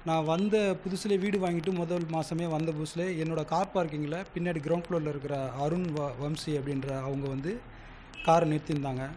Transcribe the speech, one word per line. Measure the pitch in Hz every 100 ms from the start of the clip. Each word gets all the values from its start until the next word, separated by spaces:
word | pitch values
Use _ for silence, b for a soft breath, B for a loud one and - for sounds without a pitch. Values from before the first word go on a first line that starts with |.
நான் | 165 160
வந்த | 156 170 202 214
புதுசுல, | 202 185 185 185 208 196
வீடு | 202 196
வாங்கிட்டு | 180 170 170
முதல் | 180 170 175 165
மாசமே | 160 156 165 170
வந்த | 151 160
புதுசுல, | 151 156 170
என்னோட | 185 165 165 160
கார் | 151 170 160
பார்க்கிங்கில் | 190 165 151 147 165 196
பின்னாடி | 170 175 165 147
கிரவுண்ட் | 170 170
ஃப்ளோரில் | 170 151
இருக்கிற | 143 139 139 131 127
அருண் | 143 175 180 151
வ-, | 143 120
வம்சி | 147 156 -
அப்படின்ற | 147 135 139 135 135
அவங்க | 135 139 139
வந்து | 135 151 233 - B B B B -
காரை | - 165 160
நிறுத்தியிருந்தாங்க. | 151 147 151 139 127 135